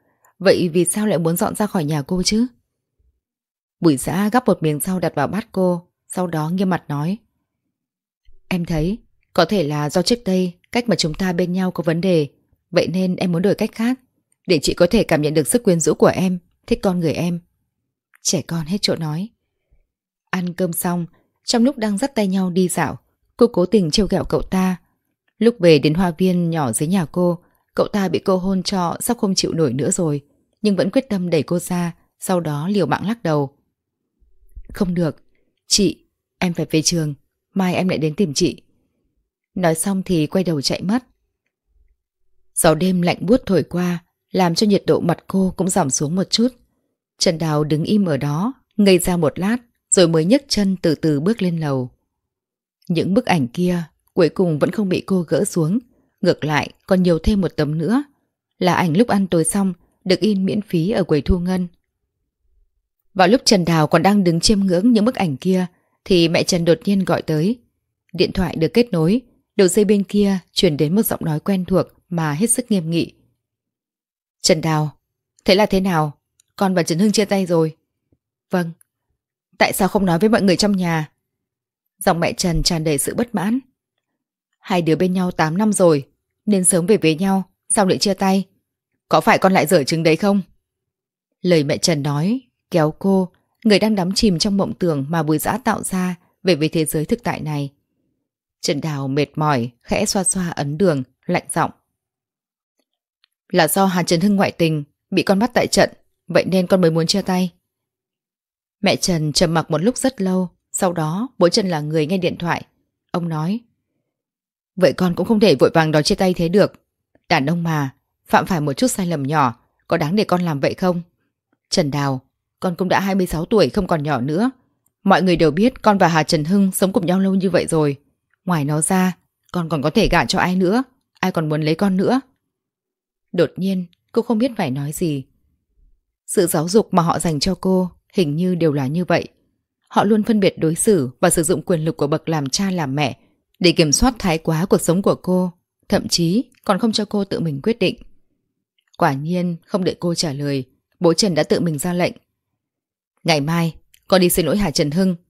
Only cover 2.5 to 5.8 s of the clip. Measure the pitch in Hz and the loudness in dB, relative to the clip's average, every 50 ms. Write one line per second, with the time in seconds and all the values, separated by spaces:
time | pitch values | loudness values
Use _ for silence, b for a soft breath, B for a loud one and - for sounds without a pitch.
2.5 | - _ _ _ _ _ _ _ _ _ _ _ _ _ _ _ _ _ _ _ | -6 _ _ _ _ _ _ _ _ _ _ _ _ _ _ _ _ _ _ _
3.5 | _ _ _ _ _ _ 175 165 143 127 - 156 156 180 208 214 220 254 - - | _ _ _ _ _ _ 2 2 2 2 -2 -4 -4 -2 -2 0 0 0 2 2
4.5 | 180 - 160 156 151 147 - 190 185 180 175 160 - 151 139 - 175 196 - - | 0 0 0 -2 -2 -4 -4 -6 -4 -4 -4 -4 -2 -2 -2 -2 -4 -6 -8 -6
5.5 | - 190 185 180 180 170 | -4 -2 0 0 -2 -4